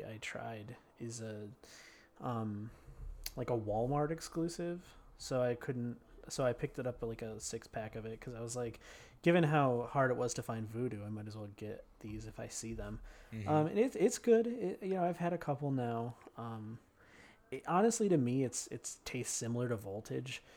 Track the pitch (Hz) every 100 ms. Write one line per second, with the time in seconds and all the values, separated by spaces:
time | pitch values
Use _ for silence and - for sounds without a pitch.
0 | 107 110 - - 113 110 104 - - -
1 | 117 117 110 104 104 - - - - -
2 | - - 127 113 107 104 113 - - -
3 | - - - - 120 120 104 107 123 143
4 | 151 165 - 170 170 170 170 175 - -
5 | - - - 131 123 120 - 123 120 117
6 | - - - - 127 120 147 - 123 117
7 | 113 113 113 110 - 113 - 117 107 113
8 | 110 110 131 113 117 123 117 - - -
9 | - - 170 175 156 151 135 120 117 143
10 | 131 123 120 127 123 113 107 113 123 104
11 | 104 107 107 107 104 104 107 98 - -
12 | 110 107 110 113 113 - 113 113 104 107
13 | - - - 113 104 151 156 202 254 -
14 | 220 - 240 226 233 240 185 - 190 185
15 | 175 170 175 170 - 135 143 135 120 117
16 | 117 - - - 113 110 107 117 _ _
17 | - - - - - 131 - 175 226 220
18 | 202 160 120 131 131 - - 123 - -
19 | - 127 113 - 117 120 123 110 98 104
20 | - 131 131 - -